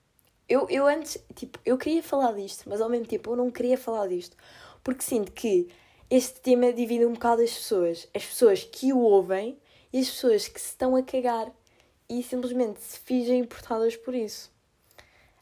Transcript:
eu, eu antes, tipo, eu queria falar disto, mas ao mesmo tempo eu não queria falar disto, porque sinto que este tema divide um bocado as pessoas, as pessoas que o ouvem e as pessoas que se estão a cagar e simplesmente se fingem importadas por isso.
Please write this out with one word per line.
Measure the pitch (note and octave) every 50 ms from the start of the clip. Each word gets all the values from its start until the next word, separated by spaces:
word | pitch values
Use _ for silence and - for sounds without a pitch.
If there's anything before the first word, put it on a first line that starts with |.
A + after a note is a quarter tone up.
| _ _ _ _ _ _ _ _ _ -
eu, | A3+ C4+ C4+ -
eu | - C4+ C#4 C#4+
antes, | D4 D#4+ D#4 - - - - - -
tipo, | - - - - - -
eu | A3+ B3+ C4
queria | - D4+ D#4+ E4 D#4+
falar | - - C#4 C4+ A#3 G#3+
disto, | G3+ G3 G3 - - - G3+
mas | G3+ G#3
ao | A3+ A3+
mesmo | A#3+ A#3+ A3+ -
tempo | A#3 G3+ - A3
eu | A#3+
não | B3 B3 B3
queria | A#3+ - A#3+ B3 B3+ B3+
falar | - A#3+ A3+ A3 G3+ F#3
disto, | F3+ F3+ F3+ - _ _ - - - - - - - _ -
porque | - B3+ - -
sinto | - C#4 A3 G3+ -
que | - - - A3+ G3 F3+ F3 F3 - _ _ _ _ _ _ -
este | B3 C4 B3 - - -
tema | - C4 B3 A#3+ B3 B3
divide | A#3+ A#3 A#3+ A3 A#3+ A#3 A#3
um | A#3+ A#3
bocado | A3+ - A#3 A#3 A3+
as | A#3 A3+
pessoas, | - - - - A3 F#3 F3 E3+ E3+ E3+ - - -
as | G3+ -
pessoas | - - - B3+ A3 F#3+ - -
que | - - - C4 C4 C#4
o | B3+
ouvem | A#3+ A3 G3+ G3 F3+ F3 F#3+ F#3+ G#3 A#3+ C4+ - _ _ _ _ _ _
e | - C4
as | B3+ B3+
pessoas | - - - B3 A3 G3+ - -
que | - -
se | - -
estão | - - C4 B3+ C4
a | C4 B3+
cagar | B3+ - C4 A#3+ B3 A#3 A3+ A3 A#3+ - _ _ _ _ _ _ _ _ _ _ -
e | A#3 B3 A#3+
simplesmente | - B3+ B3+ B3 B3 B3 B3+ B3 G#3+ G3+ -
se | - - - -
fingem | - - B3+ B3+ A#3+ A#3+ B3 B3+
importadas | A#3+ A#3 - - - - A#3 A3+ A3+ A3+ A3+ -
por | - C4 B3+
isso. | B3+ A3 G#3 - - - - _ _ _ _ _ _ _ _ _ - - _ _ _ _ _ _ _